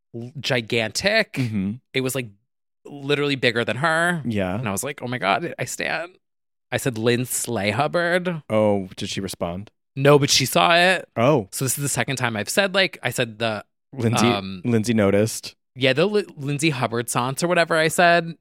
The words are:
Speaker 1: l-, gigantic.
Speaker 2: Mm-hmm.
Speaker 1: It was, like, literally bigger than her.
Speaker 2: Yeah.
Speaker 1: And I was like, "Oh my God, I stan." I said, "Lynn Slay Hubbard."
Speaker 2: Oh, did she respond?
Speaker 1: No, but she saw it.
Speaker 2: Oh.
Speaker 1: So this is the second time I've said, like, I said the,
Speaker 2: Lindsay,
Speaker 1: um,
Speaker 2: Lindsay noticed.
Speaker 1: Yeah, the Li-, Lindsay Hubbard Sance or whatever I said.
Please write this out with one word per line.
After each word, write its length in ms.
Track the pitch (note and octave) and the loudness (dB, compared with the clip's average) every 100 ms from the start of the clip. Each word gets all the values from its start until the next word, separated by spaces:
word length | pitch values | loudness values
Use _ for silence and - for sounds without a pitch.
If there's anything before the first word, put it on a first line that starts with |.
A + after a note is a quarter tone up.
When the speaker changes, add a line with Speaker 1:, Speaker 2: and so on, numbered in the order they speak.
| _ A#2 | _ -14
Speaker 1:
l-, 160 | A#2+ C#3+ | -12 -8
gigantic. 960 | - B2+ A2 A#2+ A2 - G3 A3 - | -2 -2 0 -2 0 -2 0 0 0
Speaker 2:
Mm-hmm. 380 | - B2 G#2+ F#2+ A#2+ _ | -2 -2 0 -2 -6 _
Speaker 1:
It 60 | C3+ | -4
was, 160 | B2+ C3 | -2 -4
like, 140 | A#2 G2+ _ _ _ _ - | -8 -16 _ _ _ _ -18
literally 500 | C#3+ C#3 C#3+ C#3+ C3+ | -12 -2 0 0 2
bigger 300 | B2+ A2+ A2 | 2 2 -2
than 100 | A2 | 0
her. 460 | D#3+ D#3+ E3+ F3 | 0 2 0 -2
Speaker 2:
Yeah. 340 | A#2+ G#2+ F#2 G2+ | -2 0 0 -2
Speaker 1:
And 120 | A2+ | -2
I 20 | |
was 140 | G2 C#3 | -4 -6
like, 160 | D3 | -8
"Oh 60 | A#2+ | -8
my 100 | B2 | -4
God, 360 | F#2 - E3+ - | 0 0 -2 -8
I 60 | B2+ | -8
stan." 480 | - - D#3 F4 F#4 _ _ _ _ _ | -6 -4 -4 -8 _ _ _ _ _ _
I 60 | B2 | -4
said, 200 | C3+ A2 | -2 0
"Lynn 280 | A#2 A#2+ B2 | 2 2 0
Slay 460 | - - A2+ G2+ | -6 -4 -2 0
Hubbard." 720 | G#2 D3 E3+ E3+ F3+ F3 D#3+ - | 0 0 0 0 0 -2 -6 -2
Speaker 2:
Oh, 380 | G#2+ G#2+ G2+ F#2 - | 2 2 2 -4 -10
did 140 | G2+ | -8
she 100 | - | -6
respond? 500 | F#2+ - F2 F2+ G#2 _ _ - | -8 -6 -6 -6 -12 _ _ 2
Speaker 1:
No, 200 | C#3 D3 | 6 6
but 120 | C#3 | 6
she 160 | - C3+ | 2 2
saw 280 | F3 F3 E3+ | 2 4 6
it. 320 | F3+ F3 - - | 4 2 -4 0
Speaker 2:
Oh. 320 | B2 D3+ G2 | 2 2 -2
Speaker 1:
So 140 | - C3 | -6 -4
this 120 | - | -4
is 40 | |
the 80 | C#3+ | -4
second 260 | - A#2+ C3+ | -2 -2 -2
time 220 | A#2+ G#2+ | -2 -2
I've 100 | G#2 | -2
said, 260 | - G3 | 0 0
like, 240 | F#3+ F#3+ - | 0 0 -2
I 60 | B2+ | -6
said 280 | - A#2+ G#2+ | -2 -4 -2
the, 280 | A#2 G#2 - _ _ | -4 -4 -10 _ _
Speaker 2:
Lindsay, 360 | C3+ A2+ A#2 A2+ | -2 0 2 2
Speaker 1:
um, 340 | G#2 F#2+ F#2+ | 0 -4 -6
Speaker 2:
Lindsay 300 | A#2+ A#2 G#2+ | 0 0 2
noticed. 640 | A2 G2+ G2+ G#2+ - - _ _ | 2 4 4 0 -2 -12 _ _
Speaker 1:
Yeah, 200 | B2+ C3 | 0 0
the 120 | C3+ F#3+ | 2 2
Li-, 200 | G#3 F#3 D#3+ | 0 -4 -8
Lindsay 340 | C#3 C#3+ D#3+ | -6 0 0
Hubbard 400 | C3 A#2 A#2 A#2+ | 0 -2 -2 -2
Sance 320 | C3 B2+ - | -2 -2 -2
or 40 | E3+ | 0
whatever 300 | F3 E3 E3 | 2 2 2
I 100 | D#3+ | 2
said. 480 | - F3 E3+ E3 D#3+ | 4 4 4 0 -10